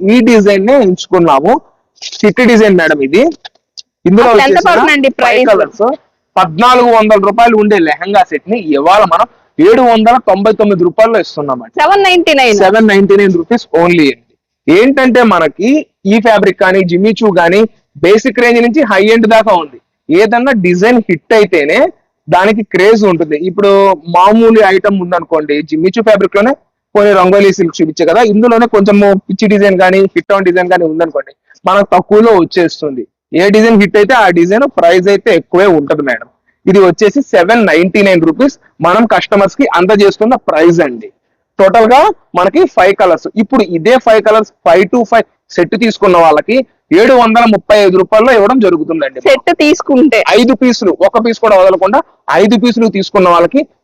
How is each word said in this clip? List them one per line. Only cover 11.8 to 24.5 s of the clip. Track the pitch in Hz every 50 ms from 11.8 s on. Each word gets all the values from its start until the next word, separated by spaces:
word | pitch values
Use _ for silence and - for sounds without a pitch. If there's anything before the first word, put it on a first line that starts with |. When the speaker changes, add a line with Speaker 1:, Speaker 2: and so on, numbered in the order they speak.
Speaker 2:
సెవెన్ | 302 330 392 403 392
నైన్టీ | 370 359 359 330 339 302 269
నైన్. | 262 233 208 202 196
Speaker 1:
సెవెన్ | 185 202 226 220 214 196
నైన్టీ | 196 202 185 196 202
నైన్ | 202 190 185 170
రూపీస్ | 165 - 233 240 - _ - 160 170
only | 175 175 170 151 135 123
అండి. | - _ _ _ _ _ _ _ _ _ - 156 196
ఏంటంటే | 233 269 277 277 262 262 220 247 240 220 190
మనకి | 170 160 151 - - 190 240 285 311 - - _ _ _ 196 208
ఈ | 226 208
ఫ్యాబ్రిక్ | 240 214 202 202 202 185 - 202
కానీ | 185 185 196 190 175
జిమ్మిచూ | 175 180 196 220 214 - 226 214 175 180
కానీ | 170 170 185 208 226 220 - _ _ _ _ 143 151
బేసిక్ | 180 208 214 - 269 214 247 240
రేంజ్ | 240 240 233 233
నుంచి | 240 214 320 285 202
హై | 202 185 196 214 226
ఎండ్ | 233 220 208 226
దాకా | 220 214 220 196 170 156
ఉంది. | 143 127 - _ _ _ _ _ - 151 180
ఏదన్నా | 220 208 233 240 247 277 262 208 175
డిజైన్ | 180 175 175 196 233 247 233 214 -
హిట్ | 175 160 - _ 226 220
అయితేనే | 208 175 185 160 143 147 175 240 294 370 - _ _ _ _ _ _ 151 175
దానికి | 175 190 214 220 226 214 - -
క్రేజ్ | 175 185 208 226 214 214 196 175
ఉంటుంది. | 156 165 151 151 147 170 185
ఇప్పుడు | 170 202 202 196 196 196 196 196 185 151 - 170 170
మామూలు | 175 185 202 220 226 233 226